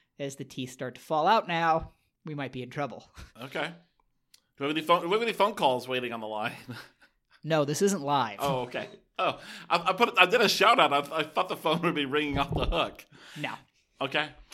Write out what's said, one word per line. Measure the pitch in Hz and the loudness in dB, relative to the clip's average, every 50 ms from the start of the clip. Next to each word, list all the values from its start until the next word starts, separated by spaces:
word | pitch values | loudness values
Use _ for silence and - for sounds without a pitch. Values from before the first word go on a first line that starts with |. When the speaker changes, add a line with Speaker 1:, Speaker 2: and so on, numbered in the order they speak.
| _ _ _ - | _ _ _ -8
Speaker 1:
as | 143 139 135 | -8 -8 -8
the | - 139 | -10 -12
teeth | 131 - - 127 123 - | -12 -8 -10 -10 -10 -8
start | - 135 127 127 | -10 -10 -10 -10
to | - | -10
fall | - - 165 156 156 185 | -6 -2 0 2 4 4
out | 220 226 - | 4 4 2
now, | - 170 165 170 165 160 165 - - - _ _ _ _ _ - | 0 -2 0 2 2 2 2 0 -6 -16 _ _ _ _ _ -14
we | 160 151 | -12 -10
might | 143 139 123 | -8 -8 -8
be | 131 127 123 | -8 -10 -12
in | 123 | -10
trouble. | 123 147 143 131 101 90 - _ - - - | -8 -6 -6 -6 -8 -12 -18 _ -20 -20 -20
<laughs> | - _ 110 120 | -20 _ -16 -16
Speaker 2:
Okay. | 139 - 185 147 165 170 - _ _ _ _ _ _ _ _ _ _ _ _ _ _ _ | -10 -6 -6 -6 -6 -8 -12 _ _ _ _ _ _ _ _ _ _ _ _ _ _ _
Do | - 139 | -6 -4
we | |
have | 143 156 | -2 -2
any | 160 151 | 0 4
phone, | 151 170 175 170 | 4 4 4 4
do | |
we | 170 196 | 2 0
have | 220 233 | 0 0
any | 226 196 | 0 2
phone | - 202 208 208 | 2 2 2 2
calls | - 180 139 127 123 113 | 2 2 2 2 2 -2
waiting | 127 127 127 123 120 117 | -2 -4 -2 -2 -4 -6
on | 113 | -6
the | 110 | -8
line? | 107 107 107 107 117 - - - - | -6 -4 -4 -4 -4 -4 -8 -14 -14
<laughs> | 120 - - - _ _ _ _ _ _ _ _ _ _ - | -14 -14 -14 -20 _ _ _ _ _ _ _ _ _ _ -4
Speaker 1:
No, | 151 160 156 143 | 0 2 2 2
this | 135 151 - 196 | 0 0 2 2
isn't | 202 196 180 139 | 2 2 0 0
live. | 139 143 139 123 110 101 101 | 0 2 2 2 0 -2 -4
Speaker 2:
Oh, | - 143 135 127 123 | -2 -2 -2 -2 -4
okay. | 123 - 127 104 - - - _ _ _ | -4 -6 -8 -8 -8 -12 -20 _ _ _
Oh, | - 185 160 127 - - - - - - - | -2 -2 -2 -2 -4 -8 -18 -18 -14 -4 0
I, | - 175 170 185 | 0 0 2 2
I | 190 | 2
put, | - 240 - - 190 | 2 2 2 6 6
I | 185 | 6
did | 180 190 240 | 6 6 4
a | 226 - | 4 4
shout | - - 185 214 240 - | 4 4 6 6 6 6
out. | 160 147 143 | 6 4 4
I, | 143 143 - 151 160 | 2 0 0 -2 -4
I | 151 | -4
thought | 151 - - 185 - | -2 0 -2 -2 -2
the | 202 | -2
phone | - - 165 156 170 175 | -4 -2 -2 0 0 0
would | 175 147 | 0 0
be | 147 143 | 0 -2
ringing | 131 135 151 151 147 139 | -2 0 -2 -2 0 -2
off | 139 139 - - | -2 -2 -2 -2
the | 135 127 | -4 -2
hook. | 113 - 170 135 104 - - - _ _ - - - - 151 | -2 0 0 -2 -2 -4 -12 -20 _ _ -20 -20 -18 -14 -10
Speaker 1:
No. | 147 123 110 - - _ _ _ _ _ _ - | -10 -10 -10 -10 -16 _ _ _ _ _ _ -8
Speaker 2:
Okay. | 135 135 147 151 151 151 - - - - | -6 -4 -2 -2 -2 -2 -6 -18 -20 -20